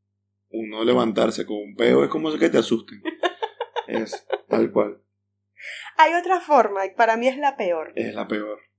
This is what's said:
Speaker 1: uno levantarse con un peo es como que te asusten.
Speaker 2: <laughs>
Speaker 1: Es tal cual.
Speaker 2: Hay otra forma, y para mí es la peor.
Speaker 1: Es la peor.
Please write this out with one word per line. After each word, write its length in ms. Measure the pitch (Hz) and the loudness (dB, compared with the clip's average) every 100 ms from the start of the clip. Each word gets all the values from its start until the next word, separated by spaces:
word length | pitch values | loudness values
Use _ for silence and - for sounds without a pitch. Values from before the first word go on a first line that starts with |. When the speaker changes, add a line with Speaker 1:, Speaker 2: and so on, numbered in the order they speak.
| _ _ _ _ _ | _ _ _ _ _
Speaker 1:
uno 340 | 113 110 107 | -10 -10 -2
levantarse 600 | 117 123 113 104 113 113 - | 2 2 2 2 0 -2 -6
con 120 | 107 | -8
un 180 | 104 - | -8 0
peo 280 | 117 131 | 4 4
es 60 | 143 | 4
como 220 | 156 156 151 | 0 -4 2
que 120 | 165 | 4
te 80 | 151 | 4
asusten. 440 | 113 113 - 101 | 2 -2 -4 -12
Speaker 2:
<laughs> 840 | 311 330 359 - 440 - - - - | -12 -4 -4 -4 -10 -10 -10 -10 -6
Speaker 1:
Es 400 | - - - - - - | -6 -6 -10 -8 -8 -2
tal 220 | 117 113 | 0 2
cual. 300 | - 104 101 _ _ _ _ _ _ - - - - | 2 0 -4 _ _ _ _ _ _ -16 -14 -14 2
Speaker 2:
Hay 160 | 320 | 2
otra 260 | 339 349 370 | 2 0 -2
forma, 440 | 320 285 220 196 190 | 4 4 4 0 -6
y 60 | - | 0
para 220 | 226 226 | 2 4
mí 100 | 247 | 0
es 100 | 262 | 0
la 180 | 285 269 | -4 -2
peor. 340 | 190 165 151 - | -2 -2 -4 -6
Speaker 1:
Es 180 | 113 107 | -6 -6
la 120 | 107 | -6
peor. 320 | 107 107 107 _ | -6 -6 -12 _